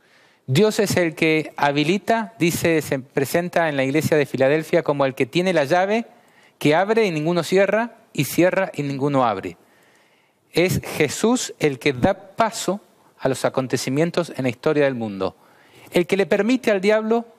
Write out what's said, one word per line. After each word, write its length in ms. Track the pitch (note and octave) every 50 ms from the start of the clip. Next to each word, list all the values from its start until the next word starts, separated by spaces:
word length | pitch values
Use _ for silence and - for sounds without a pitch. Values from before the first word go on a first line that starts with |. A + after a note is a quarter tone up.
| _ _ _ _ _ _ _ _ -
Dios 320 | - C3 E3+ G#3+ G#3+ G#3 -
es 180 | G3+ - -
el 200 | F3+ F3 E3 D#3
que 380 | - E3 D#3+ D#3 D#3 D3+ - -
habilita, 800 | - C#3+ C#3+ C#3 D3 D3 D3+ G3 G3+ - - A3+ A3+ A3 - - -
dice, 440 | E3+ F3 D3 - - E3+ E3 D#3
se 180 | D3 - C#3+ C3+
presenta 680 | B2 - - C#3+ C3+ - - E3+ F3 F3 - F3 E3 D#3
en 80 | C#3+
la 80 | C#3 C3
iglesia 320 | C3+ C#3 D#3 C#3+ - E3+
de 100 | D3+ C3+
Filadelfia 580 | - - B2 C3 C3+ D3+ D#3+ D#3 - F3+ E3 -
como 220 | - C#3+ C#3+ C#3
el 80 | C3+ B2+
que 120 | - C3+
tiene 260 | A#2 - E3+ F3+ F#3+
la 120 | F3+ D#3+ C#3
llave 420 | C3 F3 F3+ F#3+ G3 G#3+ A#3 A3+ - - _ _ _ _ _ _ _ _ -
que 180 | - D3 D3+
abre 280 | E3 G3 G3+ A3 A3+ A3
y 60 | F#3+
ninguno 320 | E3 D3+ D3+ E3 F3 F3
cierra, 540 | D3+ - F#3 F#3+ G3 G3 G3+ A3 A#3 A#3 - - _ _ -
y 100 | E3 C3+
cierra 440 | - - - E3+ F#3 F3+ F#3+ G3 -
y 120 | - - C#3+
ninguno 400 | C#3 C#3 C3 C3+ D3 C#3+ C3+ B2+
abre. 320 | A2+ G2+ F#2+ F#2 F2+ E2+ _ _ _ _ _ _ _ _ _ _ _ _ _ _ _ _ _ _ _
Es 280 | - D#3+ F3 F#3 - - - - -
Jesús 560 | - D#3 C3+ - - - A3 B3+ A#3+ - - - -
el 220 | - D3+ C3+ -
que 120 | - D3
da 220 | C3 B2 A#2+ F#3+ G3+
paso 680 | - - - - - A3+ G#3 - - - F3+ F#3+ G#3 _ _ _ _ _ _ _ -
a 100 | - C3+
los 160 | B2+ - -
acontecimientos 880 | C3 - C3+ C3 B2 C#3 B2+ - C3+ C3 D3 E3 F3 - F#3 E3+ - -
en 80 | - C3+
la 60 | B2+
historia 340 | A2+ - - D#3 D3+ D3 C#3+
del 100 | C3+ C3
mundo. 420 | A#2 A2+ G#2+ G2 F#2+ F#2+ F2+ - _ _ _ _ _ _ _ _ - - -
El 160 | - F3+ E3+
que 100 | - G3
le 80 | F#3+ G3
permite 460 | D3+ G#3 G3+ G3+ A3+ C4 B3+ - A#3
al 100 | G#3 F#3+
diablo 460 | F3+ G#3 G#3+ A3 A3 A3 A3+ A#3 A3+ - -